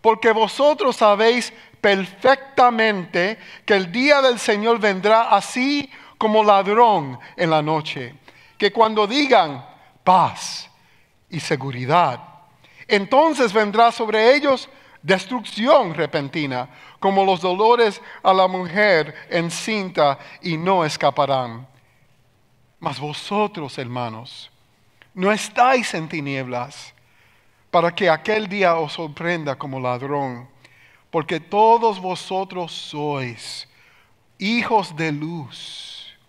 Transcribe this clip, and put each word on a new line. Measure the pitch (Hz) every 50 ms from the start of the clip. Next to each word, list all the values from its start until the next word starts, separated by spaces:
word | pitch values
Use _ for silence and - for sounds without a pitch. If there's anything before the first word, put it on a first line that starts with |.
porque | _ 220 220 214 - 233 220
vosotros | 220 220 196 - - 269 294 302 294 - 262 233
sabéis | - 233 214 202 202 220 226 240 247 220 - - - - - _ _
perfectamente | - 208 196 196 190 175 - - - 254 269 262 262 - - - 254 247 240 220 220 220 208 190 175 160 - 185 175 196 220 - - - - - _
que | - 214
el | 196 190 175 170
día | 240 254 294 294 277
del | 269 262 247 214
Señor | - - 214 202 208 226 233 233
vendrá | 196 214 196 190 185 208 220 220 233 240
así | 214 202 196 - - 247 247 277 285 285 277 - - - - - _ _
como | - 214 214 214 214
ladrón | 208 202 196 196 185 208 226 247 233 208 180 147 135 127 120 - - -
en | - 180 165
la | 160 156 147
noche, | 151 160 156 151 - - 143 135 - - - _ - _ _ _ _ _ _
que | 415 403 392
cuando | 339 254 220 220 208 214
digan | 196 226 285 294 269 247 214 175 156 143 127 123 - - _ _ _ _ _ _
paz | - 185 185 165 127 104 - - - - - - - _ _ _ _ _ _ _ _ _ _ _ _
y | - 160
seguridad, | - - 165 139 123 139 131 120 127 123 151 175 175 147 123 117 - - - - _ _ _ _ _ _ _ _ - _
entonces | 220 202 196 180 - 262 311 330 302 254 262 220 180
vendrá | 220 214 208 196 220 233 233 226
sobre | - 233 214 214 220 220 233 269
ellos | 294 277 285 269 240 - - - _ _ _ _ _
destrucción | _ 147 190 185 185 190 254 247 208 - - - 214 254 320 294 240 180 160
repentina, | 156 165 139 - 160 143 139 - 170 151 139 131 123 123 127 - - - - - _
como | - 196 196 196 196
los | 190 190 170 170
dolores | 185 180 185 214 226 240 240 233 214 196 - - - - - _
a | - 190
la | 190 185 185
mujer | 185 185 180 175 160 202 208 208 190 160 151 151 143 - - -
encinta, | - 175 165 170 170 - - - 220 214 196 185 - - 151 143 135 - - - - -
y | - 180 165
no | 156 165 185 196 185 165
escaparán. | 151 - - - 147 135 - 143 135 139 131 127 120 113 117 131 _ _ _ _ _ _ _ _ _ _ _ _ _ _ _ _ _ _ _ _ _ _ _
Mas | - 165 139 120
vosotros, | 139 151 151 - - - 202 202 214 202 208 180 151 131 -
hermanos, | - 135 120 120 127 123 117 110 110 120 131 - - - - _ _ _ _ _ _ _ _ _ _ - _ _
no | 190 180 196
estáis | 214 208 - - - - 240 254 269 254 220 - -
en | 180 160 -
tinieblas, | - 165 143 139 139 135 131 123 123 120 120 139 - - - - _ _ _ _ _ _ _ _ _ _ _ _ _ _ _ _
para | - 175 165 170 170
que | - 208 175
aquel | 160 156 - - 214 214 214 190
día | 185 208 190 175 170
os | 165 160 147 -
sorprenda | - 170 151 143 - 165 170 175 170 156 143 135
como | 127 - 139 131 131
ladrón, | 127 127 123 123 127 139 143 143 139 131 123 120 127 127 _ _ _ _ _ _ _ _ _ _ _ _
porque | - 165 151 160 185 160
todos | 156 _ - 208 214 226 233 233 226 226 208 185
vosotros | 185 185 180 160 - - 190 185 190 190 185 180 175 160 -
sois | - - - - 151 147 151 143 139 131 123 113 107 - - - - - _ _ _ _ _ _ _ _ _ _ _ _ _ _ _
hijos | 190 196 226 240 214 - 226 220 185 - 170
de | 151 170 160 147
luz | 147 151 160 170 170 143 117 - - - - - - - - - - - - - _ _